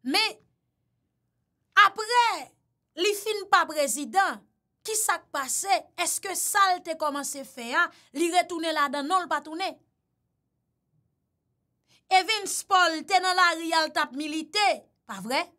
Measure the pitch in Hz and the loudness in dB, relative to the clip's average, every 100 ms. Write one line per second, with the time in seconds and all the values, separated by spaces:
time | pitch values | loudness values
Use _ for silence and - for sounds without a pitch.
0 | 240 370 440 440 _ _ _ _ _ _ | 0 0 -2 -6 _ _ _ _ _ _
1 | _ _ _ _ _ _ _ 381 403 392 | _ _ _ _ _ _ _ 4 4 2
2 | 427 494 466 359 254 _ _ _ _ - | 0 4 4 0 -8 _ _ _ _ -2
3 | 403 403 440 415 381 370 320 311 277 269 | 0 0 -4 -6 2 2 4 0 -2 -2
4 | 262 349 370 214 _ _ _ _ - 427 | 0 0 0 -2 _ _ _ _ -6 -2
5 | - 339 _ 294 262 - 392 359 - - | -2 -2 _ -8 -4 -4 0 -2 -2 -6
6 | 339 - 392 349 - 415 381 359 339 320 | -4 -4 -6 -4 -2 2 2 2 -4 -4
7 | 302 285 277 285 269 - 233 302 330 - | -4 -4 -8 -10 -14 -12 -2 0 0 -4
8 | _ 277 339 349 349 349 330 311 285 285 | _ -2 2 2 0 -4 -2 0 0 -2
9 | 285 370 339 302 294 320 370 - _ _ | 0 -2 0 -4 -4 -8 -8 -8 _ _
10 | _ _ _ _ _ _ _ _ _ _ | _ _ _ _ _ _ _ _ _ _
11 | _ _ _ _ _ _ _ _ _ _ | _ _ _ _ _ _ _ _ _ _
12 | _ 381 359 440 381 - - 370 339 320 | _ 2 2 -4 -4 -8 2 4 4 0
13 | 311 381 370 359 349 330 330 330 311 339 | 0 2 2 4 2 2 -2 0 0 -2
14 | 302 254 302 311 311 415 403 302 _ _ | -4 -4 -6 -8 -4 2 2 2 _ _
15 | - 196 202 277 359 | -14 -12 -4 -4 -4